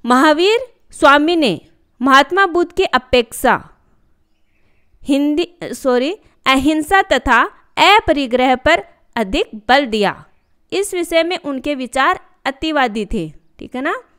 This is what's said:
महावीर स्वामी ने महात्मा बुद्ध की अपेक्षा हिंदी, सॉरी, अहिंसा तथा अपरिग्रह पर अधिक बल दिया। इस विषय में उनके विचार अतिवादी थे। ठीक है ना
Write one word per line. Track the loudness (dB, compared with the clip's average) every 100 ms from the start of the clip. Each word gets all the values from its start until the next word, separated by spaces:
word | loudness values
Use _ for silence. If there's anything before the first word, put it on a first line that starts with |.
| 2
महावीर | 2 4 4 2 0 -4 _ _
स्वामी | 2 4 4 2 0
ने | 0 -2 _ _ _ _
महात्मा | 2 4 4 0 0
बुद्ध | 0 -4
की | -4
अपेक्षा | -2 -4 0 -2 -2 -4 -2 -2 -4 _ _ _ _ _ _ _ _ _ _ _ _ _
हिंदी, | -4 -2 0 -2 -6 _
सॉरी, | -12 -6 -2 -2 -2 -8 _ _ 0
अहिंसा | 2 2 -2 0 0
तथा | 2 -2 2 2 0 -6 _ 0
अपरिग्रह | 4 4 2 -2 0 0 0 0
पर | 0 0 -2 _ _ -6
अधिक | -4 -4 -4 -8 0
बल | 2 2
दिया। | -2 -2 -4 -18 _ _ _ _
इस | -6 -4
विषय | -6 -2 -2
में | -2 -4
उनके | -8 -8 -6
विचार | -6 -6 -2 0 -2 _ _
अतिवादी | -10 -6 -4 -2 -2 -4 -6
थे। | -6 -8 -14 _ _
ठीक | -14 -8
है |
ना | -6 -8 _